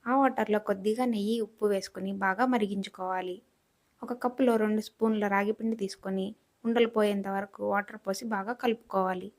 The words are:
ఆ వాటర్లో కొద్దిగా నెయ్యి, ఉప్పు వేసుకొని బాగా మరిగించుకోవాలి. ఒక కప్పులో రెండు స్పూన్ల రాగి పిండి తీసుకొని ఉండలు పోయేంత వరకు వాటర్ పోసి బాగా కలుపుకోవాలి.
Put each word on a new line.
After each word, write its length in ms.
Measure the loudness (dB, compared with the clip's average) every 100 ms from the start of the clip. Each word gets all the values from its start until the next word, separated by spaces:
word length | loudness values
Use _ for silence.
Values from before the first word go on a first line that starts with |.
| 2
ఆ 60 | 2
వాటర్లో 400 | 4 2 0 0 0
కొద్దిగా 380 | 0 0 0 0
నెయ్యి, 240 | 0 0 -2 -4
ఉప్పు 240 | _ 0
వేసుకొని 400 | 0 -4 -8 -6 -2 -2
బాగా 220 | 2 2
మరిగించుకోవాలి. 840 | 2 0 -2 -6 -8 -4 -4 -6 -10 _ _ _ _ _ _
ఒక 160 | -10 -4 -4
కప్పులో 300 | 2 4 4
రెండు 200 | 4 0 -2
స్పూన్ల 400 | _ 0 2 2 2
రాగి 200 | 0 -2
పిండి 180 | -4 -4
తీసుకొని 440 | -6 -6 -6 -4 -4 -8 _ _
ఉండలు 280 | 0 4 4 4
పోయేంత 300 | 2 2 -2 -4
వరకు 240 | -6 -4 0 0
వాటర్ 260 | -2 -8 -6
పోసి 180 | -4 -2 -4
బాగా 200 | -4 -2 -2
కలుపుకోవాలి. 680 | -2 -2 0 0 -2 -8